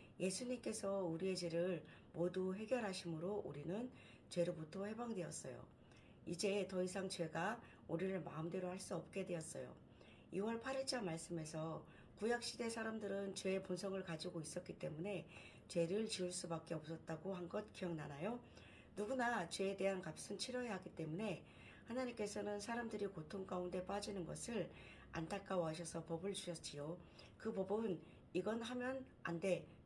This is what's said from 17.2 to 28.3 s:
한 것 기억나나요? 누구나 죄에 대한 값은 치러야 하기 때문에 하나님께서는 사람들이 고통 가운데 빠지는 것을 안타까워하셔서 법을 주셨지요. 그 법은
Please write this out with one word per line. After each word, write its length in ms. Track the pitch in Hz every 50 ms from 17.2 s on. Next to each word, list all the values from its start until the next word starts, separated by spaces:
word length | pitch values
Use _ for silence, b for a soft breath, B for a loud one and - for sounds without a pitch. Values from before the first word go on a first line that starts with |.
| - 185 196
한 140 | 180 175 170
것 240 | - 208 208 208 -
기억나나요? 680 | - 196 180 170 156 147 151 143 139 156 202 240 247 B B B B B B B B B B B
누구나 520 | - 208 208 262 254 240 233 240 220 175 165
죄에 280 | - - 196 190 196
대한 240 | 196 190 196 196 185
값은 380 | 180 180 156 - - - 208 202
치러야 360 | - - 240 254 247 240 208
하기 200 | 185 - 175 -
때문에 480 | - 160 151 156 175 220 220 175 147 - B B B B B B B B
하나님께서는 760 | - 226 254 262 247 233 - 214 208 208 214 208 208 208 208
사람들이 460 | 202 - 233 233 240 226 226 214 202 196
고통 360 | 196 - 156 - - 196 190
가운데 380 | 185 196 180 180 180 175 185 180
빠지는 400 | 185 196 208 208 - 202 196 175
것을 460 | 156 151 156 - - 240 220 202 - B B B B B B B B
안타까워하셔서 920 | B 180 160 160 208 196 190 - 190 185 170 160 156 165 170 160 - 170 160
법을 300 | - 170 165 175 202 196
주셨지요. 600 | - - - 170 160 - - - 143 143 151 165 180 B B B B B B B
그 160 | - - 220 202
법은 480 | 185 190 190 196 220 226 220 180 160 B B B B B B